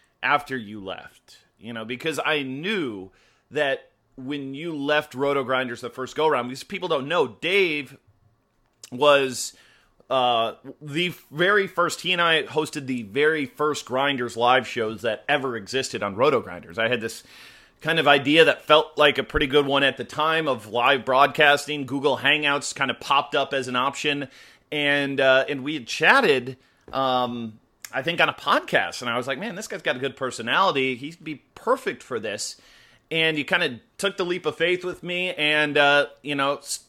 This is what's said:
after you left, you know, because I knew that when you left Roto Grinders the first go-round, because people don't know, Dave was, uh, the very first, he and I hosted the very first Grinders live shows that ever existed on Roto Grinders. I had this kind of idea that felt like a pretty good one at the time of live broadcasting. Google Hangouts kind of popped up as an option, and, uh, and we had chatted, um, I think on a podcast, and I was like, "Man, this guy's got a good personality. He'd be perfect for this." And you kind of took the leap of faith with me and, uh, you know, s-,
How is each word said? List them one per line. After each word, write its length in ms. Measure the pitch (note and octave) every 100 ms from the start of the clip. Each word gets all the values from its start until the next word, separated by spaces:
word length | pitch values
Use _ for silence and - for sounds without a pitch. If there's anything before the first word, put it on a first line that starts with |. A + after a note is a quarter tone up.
| _ _
after 320 | B2+ C#3+ C#3+ C3
you 240 | G#2 G#2+
left, 600 | F#2+ - - _ _ - _ _
you 140 | A2
know, 100 | A#2
because 360 | A2+ B2+ E3 C#3+
I 200 | D3 D3+
knew 680 | C3+ C3 E3+ G#3+ C#3+ G#2 F#2 _ _ _ _
that 400 | B2+ C#3+ - - _ _ -
when 380 | C3 D3 C3+
you 220 | C3+ E3+ D#3
left 400 | C#3 D3+ D3+ B2
Roto 280 | C#3 C#3
Grinders 380 | B2 C3 C3 A#2
the 80 | B2
first 260 | - B2+ -
go-round, 340 | D#3 C#3+ A#2+
because 140 | C3
people 260 | - G3 F3
don't 180 | D#3 C3+
know, 200 | F3 C3+
Dave 680 | G2+ D#3+ G3 F#3 D3+ C3 C#3 _ _ _ _ _ _ _ _ -
was, 640 | B2 D3 C#3+ C3+ A#2+ - - _ _ _ _ -
uh, 440 | C3 B2 A#2 A2+ - C3 -
the 320 | D3+ C#3+ F3 - -
very 360 | D3+ F3+ G#3 G3
first, 340 | - F3 -
he 120 | E3+
and 80 | F3+
I 220 | E3+ D#3+
hosted 420 | A2 C3 D#3 D#3 C3
the 180 | B2+
very 420 | G#2 A2 D3+ D#3+ C3
first 400 | - D3+ C#3+ -
Grinders 520 | B2 C#3 C3+ A#2+ A2+
live 300 | A#2+ C3 A2+
shows 340 | - A2 G#2+
that 240 | A2+ G#2+ -
ever 300 | D3 C3 A#2
existed 440 | G2 C3+ C3 A2
on 140 | G2+ G2
Roto 260 | C#3 C3+
Grinders. 360 | F#2+ F2 E2+ E2+
I 100 | A2+
had 140 | B2
this 220 | A2 - - - - - _ _
kind 180 | D3+ E3
of 80 | C#3+
idea 380 | C#3+ C3 D#3 D3+
that 180 | C3
felt 340 | - D3+ D#3 -
like 200 | D3+ C#3
a 60 |
pretty 240 | B2+ D3+ D3+
good 180 | C#3+ C#3
one 180 | C#3
at 140 | C#3 B2+
the 60 |
time 440 | B2 - D#3 D#3+ D#3
of 200 | B2 A2
live 380 | A2 A#2+ C#3 A2
broadcasting. 800 | C3 C#3+ - D3+ C#3+ - D3+ C3
Google 320 | C#3+ C#3+ A#2+
Hangouts 560 | C3+ D3+ D3 C#3+ -
kind 160 | - C#3
of 100 | A#2+
popped 360 | - C#3+ C#3 D3
up 180 | C3+
as 140 | C#3 B2+
an 80 | B2+
option, 540 | C3+ C3 D3+ C#3+ C#3 - - _ -
and, 480 | D3+ D3 C#3+ C#3 C3+
uh, 260 | C3+ C3 C3+
and 160 | C#3+
we 120 | C3 D#3
had 120 | A#2
chatted, 680 | - D#3+ B3+ A#3 C3+ B2 C3 _ _ -
um, 680 | C3 C3+ B2+ B2 A#2+ A2+ A2 _ _ -
I 100 | B2+
think 180 | C#3 E3+
on 80 | D#3+
a 60 |
podcast, 680 | - - B3 F4+ C#3 F2+ -
and 80 | B2
I 60 | A#2
was 120 | B2
like, 120 | C3+
"Man, 160 | G#3 F3
this 120 | G#3+
guy's 140 | F#3+
got 140 | D#3+ C3
a 40 |
good 180 | C3 B2+
personality. 800 | C3 - A2+ C#3+ G3 C#3+ C3 B2
He'd 280 | C#3 E3+
be 200 | D#3+ C#3+ _ -
perfect 480 | - B3+ G#3+ C3
for 160 | - A#2+
this." 400 | G#2 G2+ - - _ - _ _ -
And 280 | E3 D#3+ D#3
you 80 | C#3
kind 180 | F3+
of 100 | E3 A#2+ _ -
took 200 | G3+ F#3+
the 80 | F3
leap 200 | F3+ D#3+
of 120 | -
faith 260 | E3 F3+
with 200 | F3+ F3
me 300 | F3 F3+ F#3 D#3+
and, 420 | D3+ D3+ D3+ D3
uh, 300 | C#3+ C#3+ C#3+ -
you 140 | - C#3+
know, 220 | C#3 C#3+
s-, 260 | - -